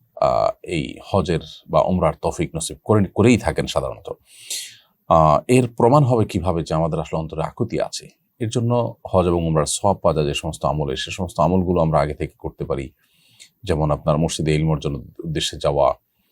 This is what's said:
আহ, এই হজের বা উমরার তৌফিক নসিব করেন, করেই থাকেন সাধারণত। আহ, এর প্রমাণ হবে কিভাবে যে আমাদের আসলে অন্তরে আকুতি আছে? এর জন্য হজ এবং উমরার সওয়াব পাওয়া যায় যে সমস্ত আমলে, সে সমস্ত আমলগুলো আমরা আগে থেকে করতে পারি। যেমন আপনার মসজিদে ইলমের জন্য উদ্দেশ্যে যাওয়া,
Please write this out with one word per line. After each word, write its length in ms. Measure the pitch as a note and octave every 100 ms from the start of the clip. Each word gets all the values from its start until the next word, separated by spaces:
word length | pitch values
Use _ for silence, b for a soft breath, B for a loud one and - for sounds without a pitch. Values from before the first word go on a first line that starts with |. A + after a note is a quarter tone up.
| _ -
আহ, 300 | C2+ A#1 G1+ -
এই 340 | - F2 C2 -
হজের 360 | - G2 E2+ D#2+ - - -
বা 120 | D#2+
উমরার 320 | - F#2 E2 -
তৌফিক 340 | E2+ D#2 D#2 D#2+
নসিব 220 | - D2+
করেন, 220 | - G#2 F#2+
করেই 320 | - A2 A#2
থাকেন 300 | E2 D2+ C2
সাধারণত। 440 | D2+ C2+ A1+ - - B B B B B B B _ -
আহ, 320 | E2+ D#2 D2 -
এর 200 | B2+ A#2+ -
প্রমাণ 260 | A#2 D3
হবে 220 | B2 A#2+ G2
কিভাবে 380 | G2 F2 E2+
যে 100 | D#2
আমাদের 260 | D#2+ E2 D#2+
আসলে 200 | D#2 D#2+
অন্তরে 240 | D#2 D#2+
আকুতি 380 | D#2 - A#2 D2
আছে? 260 | G1+ - - _ _ -
এর 100 | A2+
জন্য 460 | B2 A#2 A#2+ A2+ - -
হজ 200 | F#2+ F2+
এবং 200 | F2 E2
উমরার 180 | D#2 D2
সওয়াব 320 | - G2+ F#2
পাওয়া 180 | E2+ D#2
যায় 120 | D2
যে 60 |
সমস্ত 320 | C#2+ E2 D#2 C#2+
আমলে, 300 | D2 C#2+ C2
সে 160 | -
সমস্ত 280 | - F2+ -
আমলগুলো 420 | D#2+ F#2 F2+ F2
আমরা 180 | D#2+ D2+
আগে 140 | D2
থেকে 200 | D2+ D#2 -
করতে 260 | D#2 - D2+
পারি। 260 | D2+ C2+ - b b b b b _
যেমন 280 | F#2 D#2 D#2
আপনার 260 | D2 E2 D2+
মসজিদে 380 | D#2+ - D#2 D2+
ইলমের 240 | D#2+ D2+
জন্য 240 | D2+ C#2 - -
উদ্দেশ্যে 340 | E2 D#2 - D#2
যাওয়া, 380 | D#2 C#2+ C2 - _ _ b